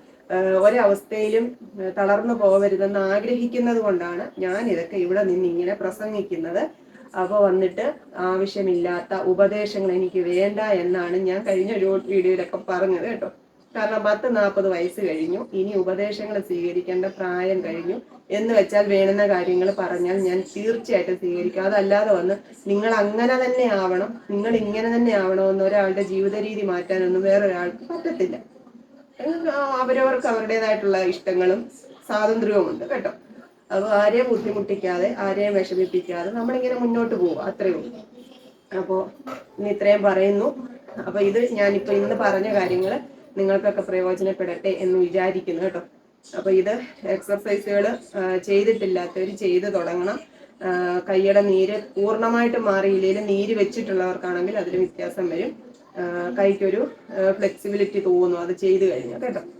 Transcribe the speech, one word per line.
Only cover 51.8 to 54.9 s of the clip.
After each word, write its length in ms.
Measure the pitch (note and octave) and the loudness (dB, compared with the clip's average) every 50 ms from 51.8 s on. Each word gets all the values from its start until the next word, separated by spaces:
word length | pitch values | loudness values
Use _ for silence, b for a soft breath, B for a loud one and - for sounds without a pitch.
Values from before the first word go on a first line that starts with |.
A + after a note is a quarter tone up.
| G#3 - - | -8 -6 -4
പൂർണ്ണമായിട്ട് 600 | G3 G3+ G#3+ A3 A3 A3+ A3+ A#3 A#3 A#3 A#3 A#3 A#3 | -2 0 0 0 0 0 2 2 2 2 2 0 0
മാറിയില്ലെങ്കിലും 680 | A3 G#3 F#3+ G3 G3 G3 G3 F#3+ F#3 F#3+ F#3+ G#3 G#3+ | 0 2 2 2 2 2 2 2 2 2 0 0 0
നീര് 320 | G#3 G3 G3 G3+ G#3 A3+ G#3 | -2 0 0 0 0 0 0
വെച്ചിട്ടുള്ളവർക്കാണെങ്കിൽ 1000 | G3 G3 - A3+ G3+ G#3 F#3+ F#3 F#3 F3+ D#3 - - F3+ F3 F3 F3+ G3 A3 G#3 | 0 0 0 -4 -4 -2 -2 0 0 -2 -4 -6 -6 -6 -4 -2 -4 -2 -2 -4
അതിൽ 180 | F3 F3+ F3+ | -4 -2 -2
വ്യത്യാസം 520 | F#3 F#3 F3+ | -2 -2 -2